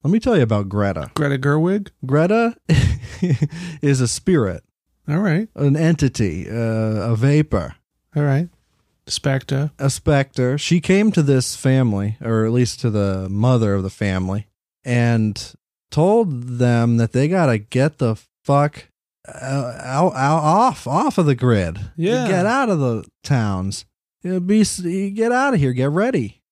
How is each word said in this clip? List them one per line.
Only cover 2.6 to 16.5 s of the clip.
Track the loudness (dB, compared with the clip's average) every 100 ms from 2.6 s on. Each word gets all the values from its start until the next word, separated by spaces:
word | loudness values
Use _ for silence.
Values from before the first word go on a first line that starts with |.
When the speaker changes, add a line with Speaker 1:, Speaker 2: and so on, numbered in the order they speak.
Speaker 1:
<laughs> | 0 2 2 -2 -8 -6 -2 0 -2 -6 -12 -4
is | -2 0
a | -2
spirit. | -2 0 0 0 -6 _ _ _ _ -4
Speaker 2:
All | -2
right. | 0 -2 -4 -2
Speaker 1:
An | 0 2
entity, | 2 2 0 0 -4 -4 -8
uh, | -4 -2 -2 -2 -2 -2
a | 2
vapor. | 4 2 2 -2 -4 -12 _ _ _ -2
Speaker 2:
All |
right. | 0 0 -2 _ _ _ _ _ -12
Spectre. | -6 -2 -2 -2 -4 -4 -2
Speaker 1:
A | -4
specter. | -2 0 0 0 -2 -2 -2
She | 0 0
came | 2 2 4
to | 2
this | 2 2 0 -2
family, | 2 2 2 0 -4 -4
or | -2 0 2
at |
least | 2 0 -2
to | -2
the | 0 0 -2 -4
mother | 0 2 2 2
of | 0
the | -2
family, | -4 -2 -2 -4 -6 -8 _ _ _
and | -2 0 2 2 0 -4 -14 -20 _ _ _
told | 0 2 2 0 -4 -8